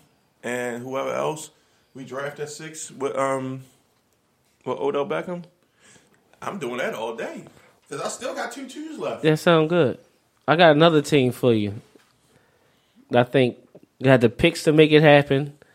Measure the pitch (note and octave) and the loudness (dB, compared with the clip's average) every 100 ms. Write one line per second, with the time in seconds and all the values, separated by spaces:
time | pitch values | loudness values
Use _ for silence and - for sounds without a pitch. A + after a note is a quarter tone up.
0 | _ _ _ _ B2 B2 B2 A#2+ B2+ C3 | _ _ _ _ -10 -8 -8 -10 -10 -8
1 | C3+ B2 C#3+ D#3 - _ _ _ _ C3+ | -6 -4 -6 -6 -14 _ _ _ _ -20
2 | C3 B2+ C#3+ D3 D3 - D#3 D#3 - - | -14 -12 -12 -12 -14 -14 -16 -16 -18 -8
3 | C3 - C3+ C3+ C3 C3 C3 _ _ _ | -8 -4 -4 -4 -6 -12 -16 _ _ _
4 | _ _ _ _ _ _ - B2 C#3 C#3+ | _ _ _ _ _ _ -10 -6 -4 -4
5 | C#3 D#3 E3+ F3 E3+ _ _ _ _ _ | -4 -6 -8 -12 -14 _ _ _ _ _
6 | _ _ _ _ - G3 B2+ B2 F#3+ A2 | _ _ _ _ -12 -10 -10 -8 -8 -8
7 | A2+ A2+ - A3 - _ _ _ - D3 | -10 -10 -12 -12 -18 _ _ _ -16 -12
8 | G3 - B3 C4+ A#3 C#4 C4 - D#4+ C4+ | -10 -10 -10 -10 -12 -12 -16 -16 -16 -10
9 | A2+ - D#3 D#3 - E3 D#3 F3 C3+ - | -10 -4 -2 0 2 2 2 0 0 -2
10 | _ _ _ _ - D#3 E3+ D3 E3 D#3 | _ _ _ _ -2 4 6 6 6 4
11 | C#3+ D3+ B2+ A2+ B2+ A2+ G#2 G#2 - _ | 2 2 2 0 0 2 0 -8 -16 _
12 | _ _ _ _ _ _ _ _ _ _ | _ _ _ _ _ _ _ _ _ _
13 | - B2 B2 C#3+ B2 - _ - _ - | -2 0 2 2 2 -2 _ -20 _ -2
14 | C3 C3 A#2 - E3+ E3 - D3+ D3+ D3+ | 4 6 4 2 0 0 0 4 6 6
15 | D#3 C#3+ C#3+ C3+ D3 - _ | 8 6 6 -2 -4 -12 _